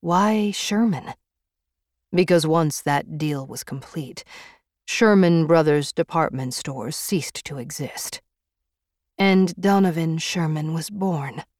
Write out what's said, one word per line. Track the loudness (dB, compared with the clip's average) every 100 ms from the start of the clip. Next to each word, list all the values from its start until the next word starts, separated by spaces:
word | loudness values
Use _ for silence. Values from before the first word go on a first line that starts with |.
"Why | 0 2 2 2 0
Sherman?" | -4 -2 0 0 0 -6 -16 _ _ _ _ _ _ _ _ _
"Because | 0 4 4 4
once | 2 2 -2
that | -2 -2 -2 -6
deal | -4 -4 -8
was | -12
complete, | -12 -12 -10 -10 -10 -14 -18 -20 -20 -20 _ _ -10
Sherman | 2 6 8 6 6 6
Brothers | 4 6 2 0
department | -4 -2 0 -2 -2 -6
stores | -8 -8 -8 -8 -8
ceased | -4 -4 -4 -10 -12
to | -10
exist." | -10 -8 -10 -8 -12 -12 -18 _ _ _ _ _ _ _ _ -2
"And | 2 4 2 0
Donovan | 2 4 4 2 -2 -4
Sherman | -4 -4 -2 -2 -4
was | -6 -6
born," | -6 -4 -4 -6 -12 -16